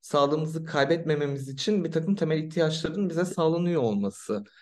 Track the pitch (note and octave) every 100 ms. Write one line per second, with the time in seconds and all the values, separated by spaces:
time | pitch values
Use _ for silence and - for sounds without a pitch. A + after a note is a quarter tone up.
0 | - C#3+ C#3+ D#3 D#3 D#3+ D#3+ D3+ C#3 E3
1 | D#3+ D3 C#3+ C#3 C3+ C3+ - G#3 D#3+ D#3+
2 | D#3+ G3 D#3 D#3 D#3 F3 D#3+ D#3+ D#3 F3+
3 | F#3+ D#3+ F#3 - D#3+ E3+ F3 E3+ A#2 G2+
4 | G2+ - - G#2 G#2 _